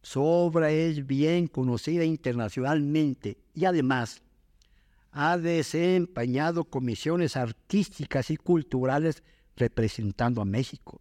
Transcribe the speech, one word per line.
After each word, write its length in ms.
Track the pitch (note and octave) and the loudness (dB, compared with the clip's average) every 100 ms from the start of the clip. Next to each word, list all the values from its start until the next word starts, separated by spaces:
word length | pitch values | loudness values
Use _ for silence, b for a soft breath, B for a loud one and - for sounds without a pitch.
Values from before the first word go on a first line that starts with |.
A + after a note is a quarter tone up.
Su 220 | - C3 | -6 -2
obra 480 | D3+ F3 F3 E3 D#3 | 2 4 4 2 2
es 340 | D#3 E3 D3+ | 2 0 -2
bien 420 | C3+ C3+ D3+ F3 E3+ | -2 2 2 2 0
conocida 560 | - C3 A#2+ - E3+ | -2 -2 -2 -2 0
internacionalmente 1300 | D#3+ D#3 C3 A#2+ G#2+ - C3 D#3 C#3+ D#3 D3+ B2+ G#2 - _ | 0 0 -2 -2 -4 -4 0 0 2 2 0 -2 -8 -10 _
y 120 | D#3 | -2
además 580 | F#3 F3 C3 B2+ A2+ - _ _ _ _ _ _ _ _ _ | 2 2 2 0 -2 -10 _ _ _ _ _ _ _ _ _
ha 260 | C#3+ D3+ F3 | -2 0 0
desempeñado 1300 | E3 E3+ C#3 D#3+ F3 F#3 F3 - A#2+ B2+ D#3 E3+ | 0 0 0 0 2 2 0 -4 -2 0 0 -2
comisiones 720 | D#3+ C3+ B2+ G#2+ D3 E3+ D#3+ C3+ | -4 -4 -4 -2 -2 0 0 -2
artísticas 960 | A#2+ - _ G3+ F#3 - C#3 C#3 - | -4 -6 _ 0 0 -6 -4 -4 -2
y 60 | D#3 | -4
culturales 880 | - E3+ - C3 C3 C#3+ D#3+ C#3+ b b b | 2 0 2 -2 0 0 0 -4 b b b
representando 840 | - A#2+ - A2 - G#2 - A#2+ A#2 | -2 -2 0 -2 -2 -6 0 0 0
a 40 | |
México. 540 | G2+ G#2+ C3 - - - | 0 0 -4 -8 -20 -20